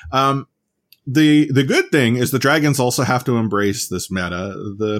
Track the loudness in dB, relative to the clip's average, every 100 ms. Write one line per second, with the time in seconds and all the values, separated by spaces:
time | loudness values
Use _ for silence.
0 | -4 0 0 -2 -8 _ _ _ _ _
1 | -2 2 4 4 4 2 2 0 2 2
2 | 2 0 0 0 2 2 2 2 0 0
3 | -2 -2 0 -2 0 0 0 -2 -6 -8
4 | -6 -6 -6 -6 -8 -10 -12 -6 -4